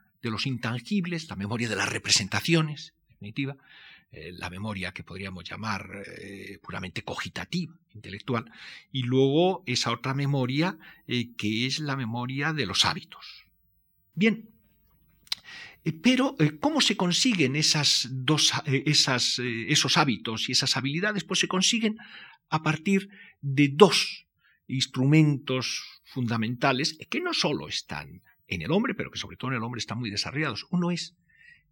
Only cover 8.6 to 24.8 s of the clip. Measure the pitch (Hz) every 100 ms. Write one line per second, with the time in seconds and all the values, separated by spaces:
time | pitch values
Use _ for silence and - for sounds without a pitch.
8.6 | - - - 135 123 131 135 147 180 185
9.6 | - 123 - 117 131 135 139 139 127 139
10.6 | 175 - - - - 120 117 - 107 110
11.6 | 127 139 151 135 117 120 123 135 147 156
12.6 | 101 - - - - - - - - _
13.6 | _ _ _ _ _ - 220 208 - _
14.6 | _ _ _ _ _ _ - - - -
15.6 | - - 165 160 247 247 269 - 151 -
16.6 | 285 311 - 208 180 170 254 196 135 143
17.6 | 151 156 139 - 127 131 127 151 - -
18.6 | - 135 147 147 - 127 - - 123 113
19.6 | 98 147 135 - 143 107 - 110 - 127
20.6 | 131 135 131 151 208 208 - 190 - 185
21.6 | 185 233 220 220 - - - - - 160
22.6 | 156 156 - 196 190 - - _ 143 135
23.6 | 143 143 190 - - - _ _ _ _
24.6 | - 131